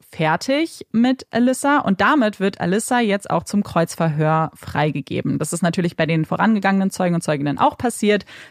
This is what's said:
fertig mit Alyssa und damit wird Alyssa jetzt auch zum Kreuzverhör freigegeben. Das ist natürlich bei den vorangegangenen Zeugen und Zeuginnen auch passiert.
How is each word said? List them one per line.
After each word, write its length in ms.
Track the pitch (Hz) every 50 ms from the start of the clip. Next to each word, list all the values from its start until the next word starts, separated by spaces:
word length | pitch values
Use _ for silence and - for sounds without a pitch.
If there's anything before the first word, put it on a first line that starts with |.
| _ _
fertig 760 | - - 160 156 160 - - 262 269 294 330 320 - - - -
mit 360 | - 226 240 262 262 - - -
Alyssa 480 | - 240 247 254 254 - - 277 294 294
und 220 | - - 196 -
damit 400 | 196 233 302 294 220 214 202 -
wird 200 | 190 196 - -
Alyssa 380 | - 175 185 226 - - 254 240
jetzt 320 | 233 202 196 202 - -
auch 140 | - 175 -
zum 180 | - - 208
Kreuzverhör 880 | 202 - - 170 165 - - - 165 165 147 156 156 156 160 160 160 151 -
freigegeben. 840 | - - - - 156 151 156 143 147 - - - - - 143 143 143
Das 140 | 165 -
ist 100 | 175 165
natürlich 340 | 185 170 - 196 165 170 -
bei 80 | - 160
den 200 | 151 165 160 160
vorangegangenen 640 | - 175 165 180 220 220 202 196 196 196 196 190 190
Zeugen 240 | - - 185 175 175
und 80 | 170
Zeuginnen 360 | - - 151 139 143 147 139 -
auch 200 | - - - -
passiert. 480 | - 240 - - 214 208 208 196 - - - - - -